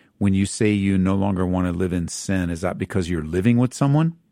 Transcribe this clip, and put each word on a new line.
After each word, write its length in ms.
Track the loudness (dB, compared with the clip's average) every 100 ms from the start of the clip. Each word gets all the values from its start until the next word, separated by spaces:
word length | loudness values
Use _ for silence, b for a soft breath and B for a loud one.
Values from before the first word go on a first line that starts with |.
| b _
when 140 | 0
you 120 | 2 0
say 240 | 2 2
you 240 | 2 2 2
no 160 | 2
longer 300 | 2 0 0
wanna 280 | 0 0 -2
live 200 | -2 -2
in 160 | -2 -4
sin, 400 | -8 -4 -2 -2
is 100 | -2
that 180 | -4 -4
because 320 | -4 -4 -2
you're 140 | -4
living 320 | -2 0 2 2
with 180 | 2
someone? 400 | 0 2 2 2 -2 _